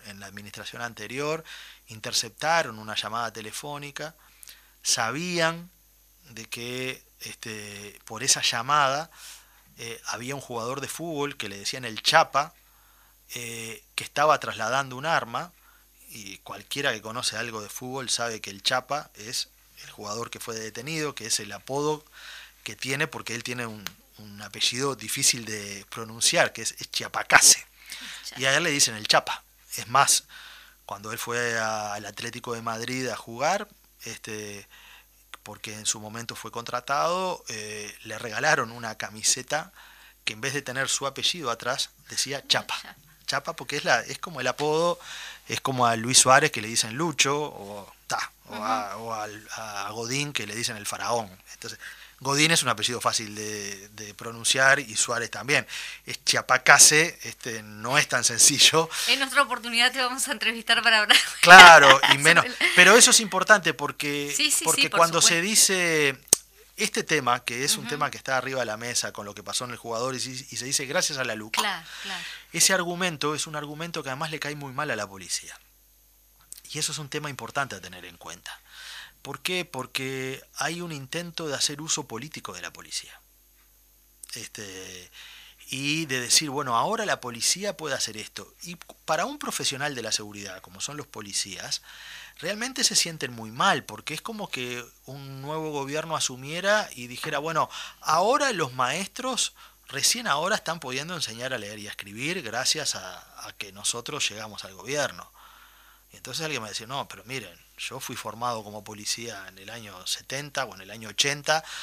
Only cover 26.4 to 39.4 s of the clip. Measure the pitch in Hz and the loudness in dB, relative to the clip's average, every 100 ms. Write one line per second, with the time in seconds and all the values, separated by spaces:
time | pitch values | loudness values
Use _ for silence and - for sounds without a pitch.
26.4 | 120 117 110 - - - 107 107 - 143 | 2 0 -10 -8 -8 -8 -6 -6 6 6
27.4 | - - - - - - - - - - | 8 6 2 -20 -18 -16 -14 -12 -12 -2
28.4 | 131 143 170 143 131 110 107 156 - - | 0 2 2 2 2 0 2 2 2 -10
29.4 | - _ - - 107 127 135 - - - | -12 _ -14 -12 0 4 6 4 0 -20
30.4 | - - - _ - 101 107 113 - 117 | -20 -20 -20 _ -16 -12 -10 -8 -4 -2
31.4 | 120 113 110 110 104 104 101 104 120 120 | -2 -2 -2 -4 -6 -8 -10 -10 -10 -10
32.4 | 123 113 113 113 117 127 127 107 - 117 | -8 -8 -6 -6 -6 -4 -4 -6 -10 -4
33.4 | 147 202 208 - _ _ 117 110 - 107 | -2 -2 -4 -18 _ _ -16 -14 -12 -12
34.4 | 104 101 - - - - _ _ - - | -12 -14 -18 -20 -20 -20 _ _ -20 -20
35.4 | - 104 - 107 104 113 107 113 110 110 | -18 -14 -14 -8 -6 -6 -8 -12 -12 -12
36.4 | 113 117 117 123 - 143 156 180 185 170 | -12 -10 -6 -8 -2 -2 0 -2 -4 -6
37.4 | - 110 107 107 104 - 110 110 113 107 | -10 -12 -10 -12 -14 -16 -14 -10 -8 -2
38.4 | 147 151 113 120 117 110 104 107 104 131 | 2 2 0 -6 -10 -10 -10 -4 -2 -2